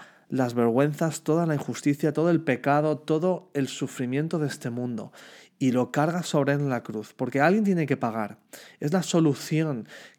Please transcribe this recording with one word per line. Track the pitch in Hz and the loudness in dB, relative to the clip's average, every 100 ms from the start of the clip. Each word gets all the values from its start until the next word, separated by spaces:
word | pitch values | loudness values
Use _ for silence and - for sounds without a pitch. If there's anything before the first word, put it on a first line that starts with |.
| - _ _ | -8 _ _
las | 131 127 | -2 0
vergüenzas, | 120 117 117 147 147 165 151 | 2 2 4 2 2 -2 -2
toda | - 160 165 | 0 0 2
la | |
injusticia, | 147 - 117 147 143 156 | 0 -2 -2 0 2 0
todo | 147 170 | 2 2
el | 165 | 2
pecado, | 160 123 143 147 156 147 | 2 0 2 2 2 -2
todo | - 156 180 175 - | -2 0 0 -2 -4
el | 143 131 | -4 -4
sufrimiento | - 127 - 123 135 160 170 | -4 -8 -4 -4 -2 -2 -2
de | 143 | -4
este | - 127 | -4 -6
mundo". | 120 123 113 104 - - - - _ | -6 -6 -6 -10 -16 -20 -20 -20 _
Y | 131 | 0
lo | 123 120 | 2 0
carga | - 156 175 | 0 0 0
sobre | 160 151 139 | -2 0 2
él | 143 | 2
en | 143 | 0
la | 123 | -2
cruz, | - 110 107 | -4 -8 -10
porque | - 127 135 | -6 -4 2
alguien | 151 208 | 4 4
tiene | 202 175 151 | 2 2 2
que | 135 | 0
pagar. | 120 110 104 - _ - - - | 0 -4 -6 -8 _ -20 -20 -8
Es | 147 | -2
la | 185 | -2
solución | - 175 160 135 - 156 160 123 101 - - | 2 4 4 2 0 0 0 -4 -8 -16 -20